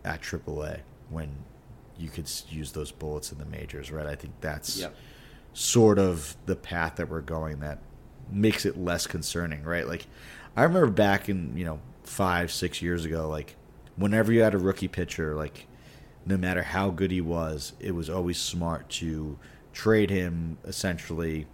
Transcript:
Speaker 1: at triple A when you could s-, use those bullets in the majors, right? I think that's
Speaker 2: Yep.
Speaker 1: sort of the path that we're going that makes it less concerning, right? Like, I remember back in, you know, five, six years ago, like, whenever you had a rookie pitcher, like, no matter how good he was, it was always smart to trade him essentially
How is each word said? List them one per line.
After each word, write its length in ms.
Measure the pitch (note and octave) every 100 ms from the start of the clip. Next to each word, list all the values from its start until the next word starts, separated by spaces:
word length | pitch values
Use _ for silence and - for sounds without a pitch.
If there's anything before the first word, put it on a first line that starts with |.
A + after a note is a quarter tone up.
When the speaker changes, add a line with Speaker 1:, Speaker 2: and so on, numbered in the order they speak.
Speaker 1:
at 180 | - D#2+
triple 420 | - E2 - D2+
A 160 | D2+ D#2 - - -
when 220 | D#2+ D2+ C#2 - - - - - -
you 120 | E2
could 160 | D#2 D2
s-, 200 | - -
use 240 | D#2 D2
those 180 | D#2+ D2
bullets 400 | - D2+ D2+ -
in 60 | C#2+
the 60 | D2
majors, 460 | D2+ D2 D2 C2+
right? 140 | D#2 D2
I 100 | D2
think 180 | C#2 -
that's 360 | D#2 D2+ - F#2+
Speaker 2:
Yep. 180 | F2 - - - - - -
Speaker 1:
sort 440 | - - A#2+ A2 G2+
of 380 | F#2+ E2 D2 - -
the 100 | F2+
path 420 | - E2+ D#2+ -
that 120 | E2
we're 120 | D#2+
going 400 | C#2+ D#2+ D#2 D2
that 180 | D2 D2 - - - - -
makes 340 | G2 A2 G#2 G2
it 120 | -
less 300 | F2 E2+ -
concerning, 560 | E2+ D2+ E2+ E2+ D2+
right? 240 | D2+ F2 B1+
Like, 180 | E2+ - - - - - -
I 80 |
remember 280 | D3 F3+ D3+
back 380 | G2 G2+ G2 -
in, 280 | F#2+ D#2 C2
you 80 | F2
know, 140 | D#2 - -
five, 480 | - - F#2+ F2 E2+
six 300 | - F2+ -
years 220 | E2+ F2 E2
ago, 220 | D#2+ D#2
like, 260 | D#2 D2 - - - - -
whenever 360 | G2 A2 G#2+
you 100 | A2+
had 120 | A2
a 60 | G2+
rookie 280 | F#2 F#2+ F#2
pitcher, 460 | - F2 - D#2 D2+
like, 320 | D2+ - - - - - - - -
no 120 | F#2+
matter 240 | F2+ F2+
how 260 | E2+ F#2 G2
good 200 | E2+ F#2
he 100 | F2+
was, 520 | E2 E2+ D#2+ D#2 C#2+ -
it 120 | -
was 180 | F2 D#2+
always 280 | F2+ F2 F2
smart 520 | - F2 E2+ D#2+ -
to 500 | - E2 D#2 D#2 C#2+ - - -
trade 360 | - A2 A2 G2+
him 480 | F#2+ F2+ E2+ E2 D#2 -
essentially 840 | F#2 F#2+ E2+ - E2 E2 D#2 D2+